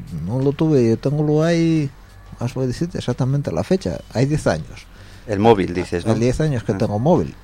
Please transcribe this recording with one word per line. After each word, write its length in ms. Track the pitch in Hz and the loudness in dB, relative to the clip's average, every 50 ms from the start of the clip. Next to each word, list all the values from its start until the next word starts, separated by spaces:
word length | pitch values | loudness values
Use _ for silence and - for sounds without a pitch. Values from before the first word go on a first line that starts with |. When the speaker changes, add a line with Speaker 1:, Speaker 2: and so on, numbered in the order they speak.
| 90 - 87 78 76 | -10 -10 -10 -8 -6
Speaker 1:
no 120 | 90 117 131 | -4 -2 0
lo 120 | 131 143 | 0 0
tuve, 340 | 135 - 160 156 156 135 120 | 0 2 2 2 4 4 4
yo 120 | 113 113 113 | 4 2 2
tengo 240 | - 139 143 151 151 | 0 -2 -2 0 0
lo 180 | 151 151 151 | 2 2 2
ahí, 460 | 156 170 170 165 165 165 165 156 147 139 - - - - - - - - - - | 2 2 2 2 2 2 2 0 0 -2 -6 -12 -20 -20 -20 -20 -20 -20 -10 -8
más 140 | 117 131 | -8 -6
voy 120 | - 127 131 | -4 -4 -4
a 20 | |
decirte 320 | 127 117 - 170 175 - - | -4 -2 -4 -6 -6 -6 -6
exactamente 520 | - - 123 - 135 127 139 143 143 - | -4 -4 -2 -2 0 0 0 -2 -2 -2
la 140 | 82 78 107 | -2 -2 0
fecha, 340 | - - - - 92 73 - - - | 0 -2 0 0 -4 -6 -6 -10 -6
hay 140 | - 104 123 | -2 0 0
diez 200 | 139 151 147 - | 2 0 0 0
años. 400 | 127 92 78 76 - - - - - - - - - - - - | 0 0 0 -4 -10 -14 -18 -20 -20 -20 -20 -20 -20 -20 -16 -8
Speaker 2:
El 120 | - 107 95 | -4 0 4
móvil, 320 | 104 117 117 98 87 82 | 6 6 6 6 4 0
dices, 320 | 90 90 90 - - 87 85 | -2 -4 -4 -2 -4 -2 0
¿no? 60 | 110 | 0
Speaker 1:
Hay 80 | 110 107 | 0 2
diez 180 | 113 127 127 - | 2 0 2 0
años 220 | 156 156 139 117 | 0 -2 -2 -2
que 100 | - - | -2 -2
Speaker 2:
Ah. 60 | 107 98 | -2 -2
Speaker 1:
tengo 200 | 110 104 104 104 | -2 -2 -2 0
móvil, 360 | 120 156 180 135 82 67 - - | 2 2 2 2 2 -2 -8 -10